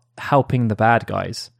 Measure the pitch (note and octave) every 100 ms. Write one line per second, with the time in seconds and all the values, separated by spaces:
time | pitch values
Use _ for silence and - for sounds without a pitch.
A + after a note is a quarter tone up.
0 | _ - - C#3+ B2 B2+ A#2 G#2 A2+ A#2
1 | - G2 F#2 G#2 -